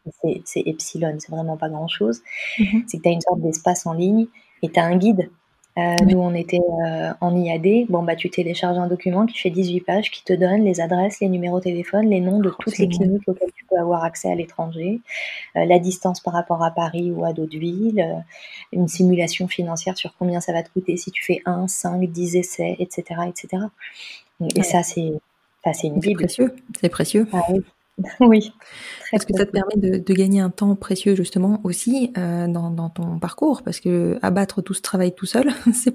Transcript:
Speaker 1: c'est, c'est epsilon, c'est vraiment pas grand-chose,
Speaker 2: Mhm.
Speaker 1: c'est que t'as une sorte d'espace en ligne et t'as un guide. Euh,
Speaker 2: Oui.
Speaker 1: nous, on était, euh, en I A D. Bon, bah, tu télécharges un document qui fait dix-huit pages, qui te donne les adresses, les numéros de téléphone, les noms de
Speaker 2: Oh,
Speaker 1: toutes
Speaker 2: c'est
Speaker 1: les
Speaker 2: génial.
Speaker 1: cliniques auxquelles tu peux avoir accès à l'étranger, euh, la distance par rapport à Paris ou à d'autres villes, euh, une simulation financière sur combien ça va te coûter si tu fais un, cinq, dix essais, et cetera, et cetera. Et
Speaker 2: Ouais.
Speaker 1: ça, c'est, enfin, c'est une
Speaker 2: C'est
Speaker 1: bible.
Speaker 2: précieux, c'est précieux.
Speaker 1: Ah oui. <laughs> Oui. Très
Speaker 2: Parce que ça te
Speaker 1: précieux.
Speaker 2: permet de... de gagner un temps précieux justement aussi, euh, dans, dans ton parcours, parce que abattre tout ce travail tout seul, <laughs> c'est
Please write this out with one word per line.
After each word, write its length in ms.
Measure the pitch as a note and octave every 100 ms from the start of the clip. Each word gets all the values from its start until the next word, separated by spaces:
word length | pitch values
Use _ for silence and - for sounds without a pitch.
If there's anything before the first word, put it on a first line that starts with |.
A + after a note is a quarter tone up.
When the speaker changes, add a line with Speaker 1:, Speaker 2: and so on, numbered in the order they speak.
| D#3+ -
Speaker 1:
c'est, 200 | D#3+ E3+ -
c'est 180 | E3 -
epsilon, 480 | D#3+ - D#3+ E3 D3+
c'est 120 | -
vraiment 260 | D#3+ D#3+ D#3
pas 120 | D#3
grand-chose, 520 | D#3 E3 - G#3+ A#3 - - - -
Speaker 2:
Mhm. 240 | G3 A3 A#3+
Speaker 1:
c'est 100 | D#3+
que 40 |
t'as 80 | E3+
une 100 | E3+
sorte 200 | F3+ F3
d'espace 440 | D#3+ D#3+ F3+ F3 E3
en 60 |
ligne 340 | E3 F3+ A3 A3+ _ _ -
et 80 | D#3+
t'as 140 | E3+
un 120 | E3+ F3+
guide. 340 | G#3 F#3+ E3 _ _ _ _ F3
Euh, 160 | F3 E3+
Speaker 2:
Oui. 140 | G3 F#3
Speaker 1:
nous, 40 |
on 140 | F3
était, 240 | F3 E3+ F3+
euh, 540 | F3 E3 E3 D#3+ D#3+ -
en 140 | F3 F3+
I 160 | E3+
A 80 | E3
D. 260 | F#3 A3+ A#3
Bon, 140 | F3
bah, 140 | E3+ E3
tu 160 | F3
télécharges 480 | - E3 F3 F3+ F3+
un 80 | F3+
document 400 | F3 F#3 F3+ A3+
qui 100 | -
fait 140 | F#3
dix-huit 300 | E3+ F3+ F3
pages, 280 | F3 F3+ -
qui 140 | -
te 100 | -
donne 300 | F3+ F3+ G#3
les 180 | G3+ E3+
adresses, 380 | E3 F3+ G3+ -
les 100 | G3
numéros 300 | F3+ F3 F3+
de 60 | F#3
téléphone, 440 | F3 F3 G3+ A3
les 100 | F#3
noms 200 | F3+ G3+
de 100 | F#3+
Speaker 2:
Oh, 60 | -
Speaker 1:
toutes 160 | A3
Speaker 2:
c'est 120 | G3+ F#3
Speaker 1:
les 40 |
Speaker 2:
génial. 180 | F3 F#3
Speaker 1:
cliniques 180 | G3+ G3
auxquelles 240 | F#3 F3+ -
tu 80 | -
peux 120 | F3+
avoir 260 | E3+ E3+
accès 240 | E3 E3 F#3+
à 60 |
l'étranger, 680 | F3 E3 - E3 E3 F3+ A#3 - - - - - E3+
euh, 100 | E3+
la 120 | F3+
distance 420 | F3+ F3+ F#3 F3+
par 140 | F3+
rapport 300 | E3+ E3+ E3+
à 80 | E3
Paris 400 | E3 E3 E3+ F3
ou 140 | E3+ E3+
à 60 |
d'autres 280 | E3 D#3 D#3
villes, 400 | E3+ F3+ A3+ G#3
euh, 180 | E3 E3 E3 - - - -
une 160 | F3+ E3+
simulation 600 | F3 F#3 F3 E3 - F3+
financière 520 | - E3+ E3 F#3+ F#3+
sur 160 | F3 -
combien 220 | F3+ F3
ça 120 | F3
va 120 | E3
te 60 | E3
coûter 260 | F#3 F#3 F3
si 140 | -
tu 120 | -
fais 200 | - F3 F3+
un, 220 | F3+ F#3
cinq, 420 | - F3+ F3+ F3+
dix 260 | E3 F3 F3+
essais, 400 | F3 - E3+ F3+
et 80 | F#3
cetera, 380 | - - E3 F3
et 60 | -
cetera. 340 | - F#3 G#3 - - - - - _ -
Et 40 | D#3+ C#3+
Speaker 2:
Ouais. 60 |
Speaker 1:
ça, 180 | F3+ F3
c'est, 300 | E3+ E3+ D#3+ D#3 _ _ _ _
enfin, 100 | E3
c'est 160 | D#3+ D#3
une 120 | D3+
Speaker 2:
C'est 60 | F#3
Speaker 1:
bible. 140 | F3
Speaker 2:
précieux, 340 | E3+ - B3+ B3+ - -
c'est 80 | F3
précieux. 380 | - E3 G#3 G#3+
Speaker 1:
Ah 120 | F3+ E3+
oui. 80 | F#3+ - _ _ -
<laughs> 200 | F#3 -
Oui. 340 | A#3+ A3 G#3+ - - - - -
Très 100 | -
Speaker 2:
Parce 120 | G#3+ -
que 100 | F#3+
ça 100 | G3+
te 20 |
Speaker 1:
précieux. 160 | G3+ F#3+
Speaker 2:
permet 260 | G#3 F#3+ F#3
de... 60 |
de 100 | F#3
gagner 260 | F#3 F#3+ G3
un 120 | F#3
temps 240 | - G3+ G3
précieux 400 | - F#3+ G3+ F#3+
justement 440 | F3 F#3 F#3+ G#3
aussi, 500 | F#3 F3 A#3 C4+ A#3+ F#3+
euh, 300 | F3 E3+ F3
dans, 220 | E3+ E3+
dans 200 | E3 E3
ton 280 | - E3+ E3
parcours, 460 | F3 - D4+ B3+
parce 160 | - -
que 400 | F#3 F3 E3+ F3+
abattre 400 | F#3+ F#3 G3 -
tout 140 | F3 F#3+
ce 80 |
travail 320 | - F#3 F3+ F3+
tout 100 | F#3
seul, 240 | A#3+ C#4+
<laughs> 240 | - A#3+
c'est 160 | G#3+ B3